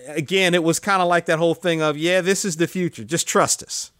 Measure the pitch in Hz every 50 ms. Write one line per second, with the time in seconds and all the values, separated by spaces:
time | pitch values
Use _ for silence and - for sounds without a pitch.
0 | 127 135 147 165 151 - 185 190 190 175 175 180 160 165 165 - - 208 196 185
1 | 180 175 175 170 170 - 165 156 170 170 160 - - 180 165 160 156 151 147 147
2 | 156 170 185 185 175 185 196 190 - 202 156 156 170 156 - 185 180 160 - -
3 | 110 107 160 165 - - - 208 156 117 - - - - - - - - - _